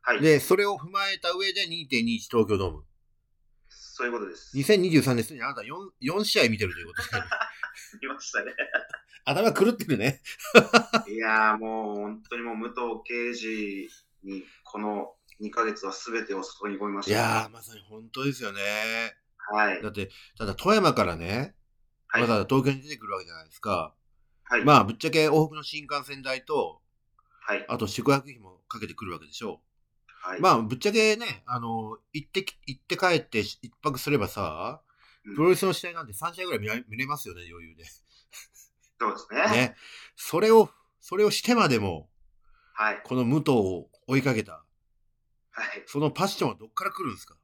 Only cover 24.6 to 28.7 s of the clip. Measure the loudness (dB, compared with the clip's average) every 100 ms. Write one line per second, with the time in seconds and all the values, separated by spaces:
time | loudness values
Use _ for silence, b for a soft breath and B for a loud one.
24.6 | 8 8 6 0 0 2 4 4 4 -2
25.6 | -10 -10 -6 -6 -6 -12 -6 -6 -2 -2
26.6 | -2 -6 _ _ _ _ _ _ -6 -6
27.6 | -4 -6 -4 -2 2 2 0 -20 -20 -20
28.6 | _